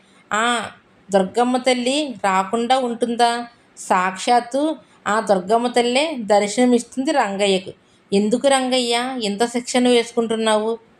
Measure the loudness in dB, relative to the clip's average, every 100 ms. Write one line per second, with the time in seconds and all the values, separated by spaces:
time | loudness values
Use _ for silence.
0 | _ _ _ -2 -2 -2 -6 -14 _ _
1 | -2 0 0 0 0 0 0 0 0 -2
2 | -4 -4 0 0 0 -2 0 0 0 -2
3 | -4 0 0 0 -8 -16 _ -16 -2 0
4 | 0 -2 0 0 0 -2 -2 -4 -10 _
5 | -4 -2 0 0 2 0 2 0 0 0
6 | 0 -4 0 2 2 2 2 2 0 -6
7 | -2 0 0 0 0 0 -2 -14 _ _
8 | _ 0 2 2 2 2 2 0 0 -2
9 | -4 -4 -6 -2 -2 -2 -4 0 4 4
10 | 2 -2 -2 -2 0 0 0 -6 -10 _